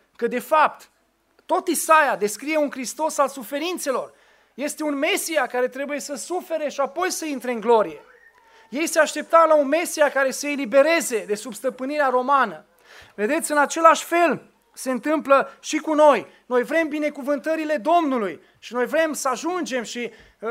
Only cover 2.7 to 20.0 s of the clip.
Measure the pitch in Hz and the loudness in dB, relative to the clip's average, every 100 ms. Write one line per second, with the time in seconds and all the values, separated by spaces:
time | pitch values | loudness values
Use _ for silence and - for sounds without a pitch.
2.7 | 254 240 - 311 - 269 277 226 285 339 | -4 -10 -4 -4 0 -2 -4 -10 -6 -6
3.7 | 359 294 240 139 _ _ _ _ - 277 | -6 -4 -4 -6 _ _ _ _ -8 -8
4.7 | - 302 285 320 392 - 311 247 247 254 | -4 -4 -2 0 -2 -2 -2 0 0 -2
5.7 | 254 277 285 - 285 - 359 - 320 294 | -4 -6 -6 -8 -10 -6 -6 -4 -6 -4
6.7 | 254 277 311 359 - 320 269 247 233 208 | -4 -4 -2 -4 -4 -6 -6 -6 -2 2
7.7 | 226 175 - - _ _ _ _ _ _ | 4 2 -4 -18 _ _ _ _ _ _
8.7 | 254 330 - 285 302 294 330 320 311 269 | -4 0 2 2 0 2 4 6 6 4
9.7 | 311 330 - 294 269 269 - 294 285 254 | 0 0 0 2 2 0 -2 -4 -4 2
10.7 | 269 294 330 226 226 180 202 214 202 262 | 4 6 4 0 -4 -4 -6 -6 -8 -6
11.7 | 254 262 302 269 254 254 285 226 156 - | -6 -4 0 0 2 2 2 2 -4 -18
12.7 | _ _ - - - 214 311 - 294 285 | _ _ -20 -18 -4 -2 -2 0 2 2
13.7 | 320 330 302 - 339 339 208 - _ _ | 4 4 4 0 2 2 0 -6 _ _
14.7 | - 254 254 302 311 247 269 - - - | -12 -6 -4 -2 -2 2 2 2 -6 -6
15.7 | 302 311 302 302 233 147 - - 247 233 | -6 0 4 6 6 0 -14 -4 -2 0
16.7 | 320 320 294 294 294 262 285 302 320 302 | 0 0 -2 -4 -4 -4 -4 -2 -4 -2
17.7 | 294 220 349 302 262 190 139 _ _ - | -2 2 2 2 0 -4 -6 _ _ -10
18.7 | 240 247 302 320 277 277 240 311 359 226 | -4 -2 0 0 -2 -4 -4 -4 -4 -4
19.7 | 254 208 240 | -6 -6 -8